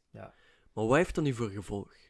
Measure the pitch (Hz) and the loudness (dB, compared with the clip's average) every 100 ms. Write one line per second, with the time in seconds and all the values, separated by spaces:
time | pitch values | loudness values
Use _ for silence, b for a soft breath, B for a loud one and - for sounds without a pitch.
0 | _ 107 104 b b b b - 110 143 | _ -16 -16 b b b b -2 4 4
1 | 180 - 147 117 113 101 92 101 - - | 4 0 0 0 -4 -6 -6 -6 -8 -16